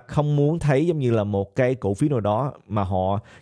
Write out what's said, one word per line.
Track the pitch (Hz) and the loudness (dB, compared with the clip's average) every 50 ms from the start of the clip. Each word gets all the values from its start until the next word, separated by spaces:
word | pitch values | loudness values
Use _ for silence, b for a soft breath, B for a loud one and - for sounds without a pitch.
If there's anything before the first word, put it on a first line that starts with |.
| - | -2
không | - - 151 147 147 147 | -2 -2 0 0 2 2
muốn | 143 143 147 170 170 | 2 2 2 0 0
thấy | - 147 131 139 160 | 0 2 2 2 2
giống | 175 160 147 | 2 0 0
như | 127 120 | 0 2
là | 113 110 101 | 2 2 0
một | 101 101 98 98 - - | 0 0 -2 -2 -2 -2
cái | 131 127 127 131 | 0 0 0 0
cổ | 123 - 98 101 | -2 -2 -4 0
phiếu | - 147 147 | 0 0 0
nào | 139 113 | 0 0
đó | 101 104 104 117 143 139 - - - | 0 0 0 0 -2 -4 -8 -12 -12
mà | 95 107 104 95 | -4 -2 -2 -2
họ | 90 98 92 92 95 101 101 B B B B | 0 -2 -2 0 0 -2 -4 B B B B